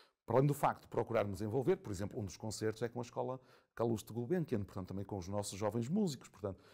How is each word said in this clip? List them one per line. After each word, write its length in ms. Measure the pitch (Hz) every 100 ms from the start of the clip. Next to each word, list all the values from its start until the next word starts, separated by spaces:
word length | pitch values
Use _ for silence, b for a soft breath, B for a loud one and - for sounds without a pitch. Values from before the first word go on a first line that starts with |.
| b _ -
Para 80 | 120
além 120 | 143
do 60 |
facto 280 | 143 131 -
de 80 | -
procurarmos 520 | 127 113 110 101 92
envolver, 360 | 107 131 131 185
por 120 | 107
exemplo, 300 | 92 104 123
um 60 | 98
dos 100 | -
concertos 460 | 110 - 110 110
é 80 | 117
com 100 | 123
a 20 |
Escola 380 | 117 127 123 131 b b b
Calouste 380 | - 117 110 -
Gulbenkian, 500 | 110 120 180 151 107
portanto, 260 | 95 95 92
também 160 | 95 98
com 120 | 101
os 100 | 87
nossos 280 | 101 101 98
jovens 300 | 104 117 117
músicos. 400 | 208 185 127 -
Portanto, 340 | - 101 95 B